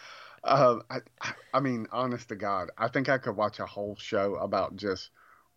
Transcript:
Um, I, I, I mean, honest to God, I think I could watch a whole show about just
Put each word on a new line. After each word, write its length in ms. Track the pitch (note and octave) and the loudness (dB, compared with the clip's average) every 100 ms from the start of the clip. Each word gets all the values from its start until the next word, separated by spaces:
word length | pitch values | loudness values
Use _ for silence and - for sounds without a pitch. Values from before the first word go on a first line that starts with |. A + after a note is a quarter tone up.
| - - - - | -20 -18 -20 -6
Um, 400 | - C3+ B2+ A#2 - | 2 6 8 6 -2
I, 100 | B2+ - - | -10 -10 -10
I, 120 | - - - | -10 -10 -2
I 60 | C3 | 0
mean, 280 | C#3 A#2+ A2 | 2 0 -4
honest 380 | A#2 B2+ A#2+ - | -2 -2 -4 -8
to 60 | G#2 | -6
God, 340 | G2+ G2 F2 - | -2 -2 -4 -4
I 100 | A2+ | -2
think 220 | C#3+ C3 | 0 2
I 80 | C3 | 0
could 180 | B2 G2+ | 0 0
watch 240 | G#2 - | 0 -2
a 60 | F#2+ | -8
whole 300 | - G#2 G2+ | -6 -8 -8
show 380 | - G#2+ G2+ F#2 | -2 2 2 0
about 400 | G2 G2+ D2+ F#2+ | 0 0 0 -2
just 340 | G2+ F#2 - _ - - _ | -4 -4 -6 _ -20 -20 _